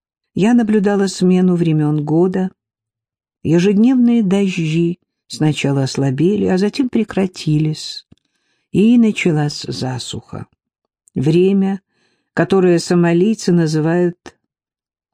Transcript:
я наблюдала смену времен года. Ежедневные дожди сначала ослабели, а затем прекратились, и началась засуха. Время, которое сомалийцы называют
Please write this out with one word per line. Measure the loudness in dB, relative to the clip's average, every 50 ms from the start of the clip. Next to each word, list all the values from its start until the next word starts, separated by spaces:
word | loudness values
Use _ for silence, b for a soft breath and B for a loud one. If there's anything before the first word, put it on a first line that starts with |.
| _ _ _ _ _ _ -4
я | 0 2 2 4
наблюдала | 2 2 2 0 2 2 2 0 0 0 -2
смену | -2 0 2 2 4 4 2 2 2
времен | 2 0 0 0 0 0 0 -2 -2 -2
года. | 0 0 2 2 0 0 -2 -4 -6 -8 _ _ _ _ _ _ _ _ _ _ _ _ _ _ _ _ _
Ежедневные | -4 0 2 2 2 2 2 2 2 2 2 2 2 2 2 2 0
дожди | 0 0 0 0 -2 -2 -4 -4 -2 -2 0 -2 -2 -4 -6 _ _ _ _ _ -14
сначала | -6 -2 0 0 0 0 -2 -2 -2 -2 -2
ослабели, | -4 -4 -4 -2 -2 0 0 0 0 0 0 0
а | 0 0 0
затем | 0 -2 -2 -2 -4 -2
прекратились, | -2 -2 -4 -4 -4 -4 -4 -4 -6 -6 -4 -2 0 0 0 -2 -4 -6 -10 -14 -14 -16 -18 _ _ -20 _ _ _ _ _ _ _ _ _ _
и | 0 2 4 4 4 4
началась | 4 2 0 0 -2 -2 0 0 -2 -4 -6 -8 -10
засуха. | -12 -10 -8 -8 -8 -8 -8 -10 -12 -12 -14 -14 _ -16 -16 -16 -16 _ _ _ _ _ _ _ _ _ _ _ _ -8
Время, | -4 0 0 2 2 2 2 2 0 0 -2 -4 -6 _ _ _ _ _ _ _ _ _ _ -4
которое | -4 -2 0 2 2 4 4 2 2
сомалийцы | 0 0 0 2 2 2 2 2 2 0 0 -2 0 0
называют | 2 2 2 0 0 -2 -2 0 0 0 0 -2 -4 -6 -14 -20 -20 _ _ _ _ _ _ _ _ _ _ _ _ _ _ _